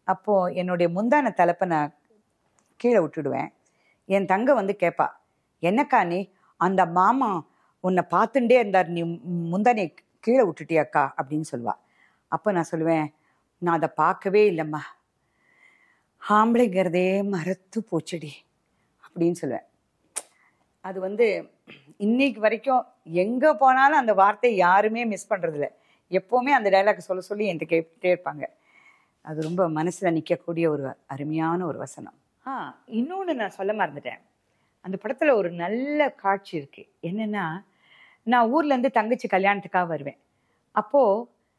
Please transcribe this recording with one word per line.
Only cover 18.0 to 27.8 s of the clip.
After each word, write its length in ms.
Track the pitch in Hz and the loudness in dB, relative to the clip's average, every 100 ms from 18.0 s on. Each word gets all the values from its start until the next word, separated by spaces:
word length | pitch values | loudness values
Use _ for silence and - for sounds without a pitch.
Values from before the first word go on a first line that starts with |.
| - 165 147 - _ _ _ _ _ _ | -6 -10 -12 -18 _ _ _ _ _ _
அப்படின்னு 340 | - 180 170 170 | -16 -2 -2 -2
சொல்லுவேன். 220 | 147 117 - _ _ _ _ - - _ _ _ _ _ | -6 -8 -12 _ _ _ _ -18 -18 _ _ _ _ _
அது 180 | 185 190 | -12 -8
வந்து 500 | 190 208 226 175 - _ - - - - | -6 0 0 0 -8 _ -20 -20 -20 -4
இன்னைக்கு 420 | 208 247 277 214 | 0 2 2 2
வரைக்கும் 460 | 214 226 277 254 - _ | 2 2 2 0 -2 _
எங்க 520 | 165 170 196 247 311 311 | -4 -2 0 2 2 6
போனாலும் 420 | 269 262 277 302 | 4 6 4 4
அந்த 160 | 233 | 4
வார்த்தையை 460 | 196 196 208 247 202 | 4 4 4 2 4
யாருமே 460 | 175 196 214 226 233 | 6 6 4 -2 -4
மிஸ் 280 | 196 - | -6 -4
பண்றதில்ல. 340 | 196 165 147 143 - _ _ _ | -4 -2 -4 -6 -8 _ _ _
எப்பவுமே 420 | 185 - 247 254 | -4 0 0 2
அந்த 180 | 269 208 | 2 4
டயலாக் 280 | 190 202 180 | 4 4 0
சொல்ல 240 | 165 185 | -4 -8
சொல்லி 300 | 180 208 208 | -6 -4 -4
என்கிட்ட 80 | 160 | -4
கேட்டுட்டே 560 | 160 165 | -2 -2